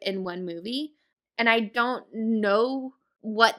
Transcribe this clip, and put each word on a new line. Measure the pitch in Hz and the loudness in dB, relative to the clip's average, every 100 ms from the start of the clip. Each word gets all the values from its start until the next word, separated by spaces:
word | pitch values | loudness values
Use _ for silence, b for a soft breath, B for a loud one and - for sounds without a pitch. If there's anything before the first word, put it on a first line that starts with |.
in | - 190 | -4 -4
one | 185 180 180 | -4 -6 -8
movie. | 170 196 269 302 _ _ _ _ - | -8 -6 -6 -6 _ _ _ _ -2
And | 233 | 2
I | 233 | 2
don't | 214 240 240 240 - | 2 0 0 -2 -8
know | 226 220 220 208 208 247 269 262 - _ _ | -4 0 2 4 4 2 -2 -8 -14 _ _
what | 220 214 226 | -6 4 4